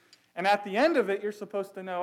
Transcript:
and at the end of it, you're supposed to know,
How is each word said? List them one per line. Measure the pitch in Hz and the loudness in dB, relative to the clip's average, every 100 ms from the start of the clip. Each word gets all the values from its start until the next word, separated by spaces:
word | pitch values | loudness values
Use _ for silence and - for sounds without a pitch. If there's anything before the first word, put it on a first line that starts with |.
| _ _ _ 170 | _ _ _ -2
and | 185 | 2
at | 202 | 2
the | 208 202 | 2 2
end | 311 294 | 4 4
of | 196 | 2
it, | 202 | 0
you're | 208 | -4
supposed | 208 190 202 196 | -8 -6 -6 -6
to | 196 | -8
know, | 185 180 | -8 -2